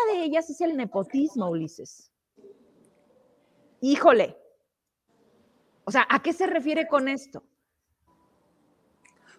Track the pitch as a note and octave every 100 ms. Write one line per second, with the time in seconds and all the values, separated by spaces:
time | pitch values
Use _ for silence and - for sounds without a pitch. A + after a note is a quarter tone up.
0 | A4+ F#4 D#4+ D#4+ E4 C#4 E4+ C#4+ G#3+ G3
1 | F#3+ C4+ D4+ A#3+ F3+ E3 D#3+ - - -
2 | _ _ _ _ G4+ - _ _ _ _
3 | _ _ _ _ _ _ _ _ C4 C#4+
4 | E4 A#3 - - _ _ _ _ _ _
5 | _ _ _ _ _ _ _ _ - B3+
6 | A3 C4 E4 E4 F#4 E4 C#4 D#4 D#4+ C#4+
7 | C4 C#4 - - - _ _ _ _ _
8 | _ _ _ _ _ _ _ _ _ _
9 | _ _ _